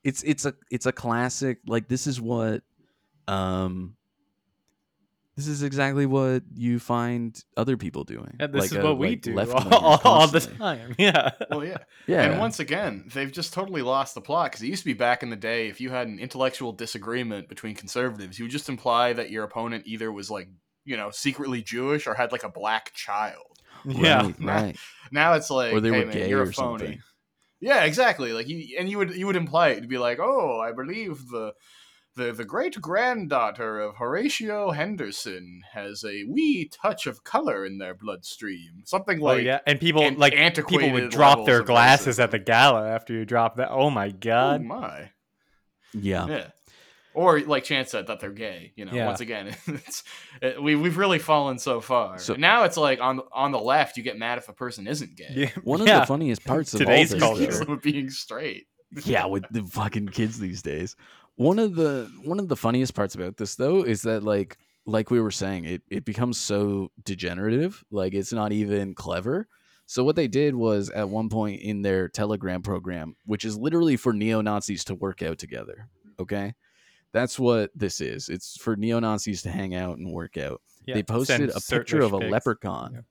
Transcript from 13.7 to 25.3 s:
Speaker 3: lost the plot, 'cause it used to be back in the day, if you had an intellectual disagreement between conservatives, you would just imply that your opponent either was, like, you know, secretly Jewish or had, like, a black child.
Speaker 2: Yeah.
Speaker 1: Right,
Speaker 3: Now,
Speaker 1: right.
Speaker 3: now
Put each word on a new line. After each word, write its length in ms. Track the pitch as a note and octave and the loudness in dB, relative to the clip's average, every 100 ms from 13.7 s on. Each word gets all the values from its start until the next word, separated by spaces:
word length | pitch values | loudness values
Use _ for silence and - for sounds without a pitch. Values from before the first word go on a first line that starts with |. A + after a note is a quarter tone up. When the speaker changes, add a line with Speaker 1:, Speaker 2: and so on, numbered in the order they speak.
| E3+ | -4
Speaker 3:
lost 320 | B2 C3+ C3 | 0 0 -2
the 80 | - | -8
plot, 300 | - D#3+ D#3 | -4 -2 -2
'cause 100 | A2+ | -4
it 60 | A#2 | -8
used 140 | F#3 | -6
to 20 | - | -6
be 40 | |
back 300 | A2 A#2+ B2 | 0 2 2
in 60 | B2 | -2
the 60 | A2 | -6
day, 300 | A2 A#2 A2 | -4 -4 -4
if 120 | G2 | -6
you 100 | B2+ | -6
had 180 | B2+ A#2 | -6 -6
an 120 | G2+ | -8
intellectual 540 | B2+ B2+ C3 - B2 | -12 -2 -2 -2 -10
disagreement 760 | G2 A2 A2 G#2+ A#2+ A#2+ G#2 E2+ | -8 -10 -10 -6 -6 -4 -8 -12
between 280 | - A2 G2+ | -14 -12 -12
conservatives, 640 | F#2+ B2 B2+ G#2 F#2+ F#2+ | -8 -2 -2 -4 -14 -10
you 60 | A#2 | -8
would 60 | |
just 160 | C#3+ - | -8 -8
imply 440 | B2 B2+ A#2 B2 | -4 0 2 2
that 180 | A#2+ A2+ | 0 -6
your 120 | G#2+ G#2+ | -8 -8
opponent 380 | A2+ A#2 A2+ G#2+ | -6 -6 -8 -10
either 240 | A2 A2 | -6 -6
was, 180 | G2+ G2 | -6 -10
like, 200 | G#2 F#2 F2+ _ _ | -10 -12 -20 _ _
you 140 | C#3 A#2+ | -10 -8
know, 140 | G#2 | -8
secretly 500 | - C#3 C3+ C3+ B2 | -4 -4 -4 -6 -6
Jewish 460 | G#2+ A#2+ C3 D3 C3 | -6 -4 -2 -2 -2
or 60 | A2 | -2
had, 160 | A#2+ | -2
like, 120 | B2 | -2
a 60 | F#2 | -6
black 420 | F2+ G#2+ A2 - | -6 -2 -2 -4
child. 520 | - - G#2 G#2+ - - _ _ - C3+ | -12 -6 -4 -4 -6 -20 _ _ -14 -6
Speaker 2:
Yeah. 380 | B2+ D#3+ C3+ | 2 6 6
Speaker 1:
Right, 160 | G2 - | 4 -2
Speaker 3:
Now, 140 | - G#2+ | -2 0
Speaker 1:
right. 220 | G#2+ - - - - | -2 -6 -18 -20 -4
Speaker 3:
now 220 | C#3+ D#3+ | 2 4